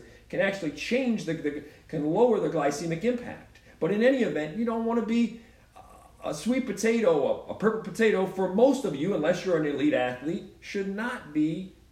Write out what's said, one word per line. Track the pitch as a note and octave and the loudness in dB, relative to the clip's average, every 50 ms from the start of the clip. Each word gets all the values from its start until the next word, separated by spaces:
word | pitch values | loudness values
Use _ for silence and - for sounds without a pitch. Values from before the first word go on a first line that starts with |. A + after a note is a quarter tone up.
| - - - - - - | -14 -18 -20 -20 -16 -8
can | - D#3+ | -2 0
actually | F#3+ G3 G3 - F3 D3+ | 0 0 0 -2 -4 -6
change, | C#3 - - - A3+ C4 C4+ A#3+ A3 F#3+ D#3+ | -6 -6 -4 -2 0 0 2 0 0 -2 -2
the, | D#3+ D#3+ | -4 -4
the, | C#3 C#3 D3 C#3+ D3 - - - - - - | -4 -2 -4 -4 -6 -10 -14 -20 -20 -14 -8
can | - D3+ D3 | -6 -2 -2
lower | D3+ E3 G3+ B3 B3 A3 F#3 | 0 2 4 4 4 4 2
the | E3 D3 | 0 0
glycemic | D3+ D#3+ - - - - E3+ E3 E3 E3 G3+ | 0 0 0 0 0 -2 -4 -4 -4 -2 0
impact. | A#3+ B3 A#3 - - - - - - - - - - - - | 0 -2 -2 -4 -10 -14 -14 -16 -20 -20 -20 -20 -20 -10 -4
But | D#3+ E3+ G3+ | -2 0 2
in | G#3+ A#3 | 4 4
any | C4 C#4 B3+ A3 | 4 4 4 2
event, | F3 D3+ D3+ D3+ D#3+ F3 | 0 0 -2 -4 -4 -4
you | G#3+ A#3 | -4 -2
don't | A#3 A3+ A3+ A3+ | -2 -2 -2 -2
wanna | A3+ A#3 A#3+ G#3 | 0 0 0 0
be | G#3 A3+ A#3 A#3 G3+ - - - - - - - _ - - - - - - - - - - - | 0 2 2 2 0 -2 -6 -18 -20 -20 -20 -20 _ -20 -20 -20 -20 -20 -20 -20 -20 -18 -12 -8
a | - - | -8 -8
sweet | - - A3 B3+ C4 - | -4 -2 0 0 0 0
potato, | - G3 - - A3+ A#3 A3+ G#3 F3 D#3+ D3 B2+ G#2+ - - - - | -4 -4 0 2 2 4 4 6 4 4 4 4 0 0 -2 -4 -10
a, | - | -6
a | |
purple | - F#3 A3 G#3+ F3+ - | 0 0 0 0 0 -4
potato, | F3 - - A3 G#3+ F#3+ F#3 F#3+ | -6 -2 2 2 4 4 2 0
for | - - F#3+ F#3+ F3+ F#3 | -2 -2 -2 -2 0 2
most | G#3 A#3+ C#4 C4 - - | 6 6 6 6 4 0
of | F#3 D3+ | -4 -4
you, | C3 E3 G3 G3 | -2 -2 -2 0
unless | D#3+ D3 E3 F#3+ F#3 - | 0 2 0 0 0 0
you're | F#3 F3 D#3 | 0 0 2
an | D3+ | 2
elite | D3 C3+ C3 D3 D3+ B2+ | 0 0 0 2 2 2
athlete, | B2+ B2+ B2+ B2+ - C3+ D#3 F3 - - - - - | 2 0 0 -2 -4 -6 -6 -6 -6 -8 -12 -18 -18
should | - - - G3+ G3 G3 | -14 -8 -6 -6 -4 -4
not | G3 G#3 A3+ A#3+ B3 - - D3+ D3 | -6 -6 -6 -6 -8 -10 -10 -6 -2
be | D3+ D3+ D#3+ E3 F3+ F#3+ - - - - _ | 0 0 0 0 -4 -8 -10 -14 -20 -14 _